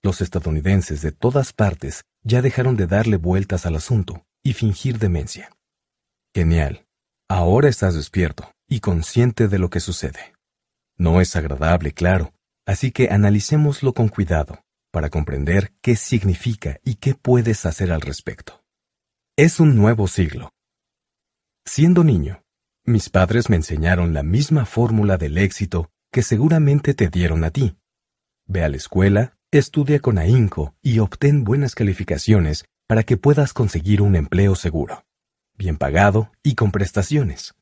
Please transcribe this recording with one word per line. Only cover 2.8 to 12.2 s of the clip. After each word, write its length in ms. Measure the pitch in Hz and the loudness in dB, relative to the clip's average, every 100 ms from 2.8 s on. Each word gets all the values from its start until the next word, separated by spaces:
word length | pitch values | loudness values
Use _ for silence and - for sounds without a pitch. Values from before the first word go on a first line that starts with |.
| 90 | 0
darle 300 | 98 113 98 | 0 2 0
vueltas 480 | 82 95 95 92 87 | 0 -2 -2 -4 -2
al 100 | 78 | -6
asunto 500 | - 117 90 85 _ _ | -2 -2 -2 -10 _ _
y 100 | 143 | -6
fingir 460 | 110 110 98 131 113 | -2 -2 -2 -4 -2
demencia. 500 | 107 82 - - - _ _ _ _ _ _ _ _ | -2 -2 -4 -12 -18 _ _ _ _ _ _ _ _
Genial. 540 | - 82 82 71 - _ _ _ _ _ | -2 2 2 0 -6 _ _ _ _ _
Ahora 400 | 95 85 110 143 | 0 2 4 2
estás 240 | 120 95 | 2 -2
despierto 580 | 82 73 95 85 - - _ _ | -2 -4 -2 -2 -4 -18 _ _
y 120 | 120 | -4
consciente 680 | 101 85 80 123 123 110 110 | -2 -2 -2 0 0 2 0
de 120 | 98 | 0
lo 100 | 87 | -2
que 100 | 85 | -4
sucede. 540 | 90 87 69 - - _ _ _ _ _ _ _ | -6 -8 -8 -10 -20 _ _ _ _ _ _ _
No 240 | 85 87 | 2 4
es 140 | 90 85 | 2 -2
agradable, 580 | 76 67 78 87 76 | -6 -4 0 0 -2
claro, 400 | - 87 92 | -2 0 0